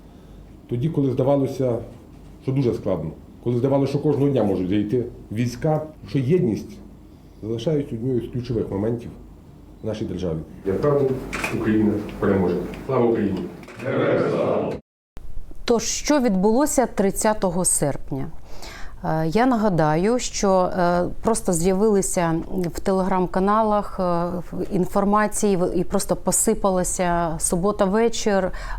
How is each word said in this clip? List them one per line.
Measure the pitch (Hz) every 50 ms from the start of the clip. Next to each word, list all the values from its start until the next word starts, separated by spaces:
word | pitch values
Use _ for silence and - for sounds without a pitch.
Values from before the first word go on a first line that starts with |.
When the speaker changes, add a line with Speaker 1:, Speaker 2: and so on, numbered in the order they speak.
| - - - - - - - - - - - - - -
Speaker 1:
Тоді, | 123 120 131 160
коли | 160 151 139 131
здавалося, | 117 - 127 135 143 139 135 131 - - 131 123 117 117 110 - - - - - - - - - - -
що | - 131
дуже | 131 139 131 117 101
складно, | - - 104 92 82 78 78 - - - - - - -
коли | 120 123 120
здавалося, | 123 135 139 139 139 127
що | - 143
кожного | - 151 139 123 139 143
дня | 135 123 104
можуть | 98 95 90 92 87
зайти | 101 104 104 107 127 123 110 - - - - -
війська, | 104 110 123 120 - - - 160 156 147 - - - - - -
що | - 139
єдність | 127 127 185 170 135 117 98 80 - - - - - - - - - - - - - - - -
залишається | 101 107 117 113 117 170 156 143 139 - 123
однією | 113 120 131 127 117 113 113
з |
ключових | - 123 120 - 120 107 - -
моментів | 98 98 104 113 123 120 - 85 - - - - - - - - - - - - - -
в | -
нашій | 110 104 - 107
державі. | 92 92 87 90 87 78 80 80 - - - -
Я | 98
впевнений, | 92 - - 147 143 139 135 131 127 - - - - - - - - 107
Україна | 110 110 110 107 104 104 101 98 - - - -
переможе! | 104 98 95 98 90 90 87 87 - - - - -
Слава | - 131 120 117
Україні! | 113 113 104 104 98 92 87 - - - - - - - - -
Героям | 131 123 - - - - - - -
слава! | - - - - - - - - - - - _ _ _ _ _ _ - - - - - - - - - -
Speaker 2:
Тож, | - 240 220
що | - - - - - - 294 294
відбулося | 240 247 190 185 185 220 220 254 302 294 - 269 240
тридцятого | - - - 196 196 202 - - 220 214 214 202 185 165 190 175
серпня? | - - - 160 143 127 - - - 143 135 135 151 - - - - - - - - - - - - - - -
Е, | 170 156 160 160
я | 160 156 214 247
нагадаю, | 262 247 220 208 214 180 160 160 151 151 160 185 220 247 247
що, | - - - - - 196 190 185 180 - - 185
е, | 175 175 175 175 180 - - -
просто | - 220 226 - - -
з'явилися | 180 160 170 190 190 190 214 226 208 196 185 - - 190 170 165 160 165 156 -
в | - 185 175 160 - - - 202
Telegram-каналах, | 190 190 185 190 190 185 180 170 - 190 190 202 208 220 220 214 208 208 202 - - -
е, | 185 180 175 170 175 175 180 180 165 -
в | - 180 175 -
інформації | 208 175 180 - - 202 196 202 202 214 208 208 - - 220 202 196
в-, | 170 180 180 - 185
і | 175
просто | - 190 196 - - 180
посипалася | - - 185 175 - - 220 214 214 - 196 185 185 180 - - - 185 175 170 170 170 160 156 160
субота | - - 190 175 175 - 170 - 202
вечір, | 185 196 220 233 233 233 - - 214 202 190 185 180 - - - - -